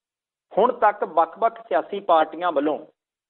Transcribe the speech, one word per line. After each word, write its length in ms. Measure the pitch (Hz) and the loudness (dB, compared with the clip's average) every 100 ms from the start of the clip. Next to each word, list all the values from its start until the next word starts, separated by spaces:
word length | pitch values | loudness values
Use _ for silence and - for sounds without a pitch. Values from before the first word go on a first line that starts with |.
| _ _ _ _ _ - | _ _ _ _ _ 0
ਹੁਣ 140 | 247 | 0
ਤੱਕ 320 | 247 220 - | 2 0 0
ਵੱਖ-ਵੱਖ 560 | 208 160 160 - 190 - | -2 0 0 0 -4 -4
ਸਿਆਸੀ 400 | - 170 - 196 | -4 -4 -4 -6
ਪਾਰਟੀਆਂ 520 | 196 165 156 156 175 | 2 2 2 -2 -4
ਵੱਲੋਂ 260 | 139 151 123 - _ _ _ _ | -2 -2 -4 -10 _ _ _ _